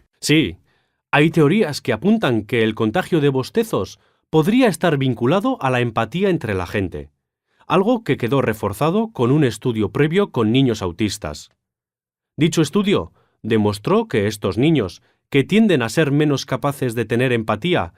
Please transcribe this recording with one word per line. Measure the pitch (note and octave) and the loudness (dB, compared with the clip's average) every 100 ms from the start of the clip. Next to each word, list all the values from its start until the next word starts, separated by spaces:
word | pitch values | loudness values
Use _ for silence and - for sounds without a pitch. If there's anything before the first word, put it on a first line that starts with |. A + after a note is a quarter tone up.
| _ _ | _ _
Sí, | - D#3 G2+ E2 _ _ _ _ _ | 0 2 0 -6 _ _ _ _ _
hay | C#3+ D#3+ | 2 2
teorías | E3 C#3+ G#3+ D#3+ C#3+ | 4 2 2 0 -4
que | - | -4
apuntan | A2 F#3 A3 D#3+ A2+ | -2 0 0 0 -2
que | G#2 A#2+ | -2 0
el | A2 | 0
contagio | A2+ A2 F3 - E3 | 0 -2 -2 -2 0
de | C#3+ | 0
bostezos | C3 B2+ A3+ A3+ B2+ F#2 - _ _ _ | 0 -2 -4 -2 -4 -4 -10 _ _ _
podría | D#3 D#3 B3 A#3+ | 0 2 4 2
estar | E3 F3+ D3 | 2 0 0
vinculado | C3 A#2 A#2+ F#3+ B3+ B3+ | 0 0 0 2 0 -2
a | C3+ | 0
la | B2 | 0
empatía | A#2+ A2 A2 F3 G3+ | 0 -2 -4 -2 0
entre | E3+ A2 F#2+ | 0 -2 -4
la | F2 | -4
gente, | G#2+ F2+ D2+ D2 _ _ _ _ _ - | -4 -4 -8 -14 _ _ _ _ _ -2
algo | F3 G3 B3 | 0 0 -2
que | - B2 | -2 -2
quedó | A#2 C3+ | 0 0
reforzado | A2+ G#2 G2+ G2+ D3+ G3+ A3 | 0 -2 -6 -2 0 0 -2
con | - A#2+ | -2 2
un | D3+ C3 | 2 2
estudio | - B2+ A2 G2+ | 0 -4 -2 -2
previo | - D3+ F#3 G3+ | 0 0 0 -2
con | B2+ A2 | 0 2
niños | C3 C3 G#2+ | 2 2 0
autistas. | F#2+ E2+ G#2 - D#2 D2 - _ _ _ _ _ _ _ _ - | -4 -2 -4 -4 -10 -12 -16 _ _ _ _ _ _ _ _ -2
Dicho | E3+ E3+ | 0 2
estudio | D3+ G3+ G3+ C3 E2 _ _ _ | 0 0 0 0 -2 _ _ _
demostró | A2 A2+ G#2 G2 - G#3 A#3 | 0 2 2 0 0 0 0
que | A2+ G2+ | 0 -2
estos | G#2+ G#2 G2 | -2 -2 0
niños, | D3+ D3+ F#2 - _ _ _ | 2 2 0 -8 _ _ _
que | C#3 | 0
tienden | C3+ G3+ A3 D3+ | 2 2 4 2
a | A2+ | 0
ser | - D3 | 0 2
menos | C#3+ D3+ C3+ - | 2 2 0 -2
capaces | B2+ C#3+ C3+ B2+ A2+ | -4 -4 -2 -4 -4
de | A2+ | -2
tener | A#2+ C3 | 0 0
empatía, | A#2 A2 G#2+ F3 D3+ E2+ | 0 -2 -2 0 -2 -2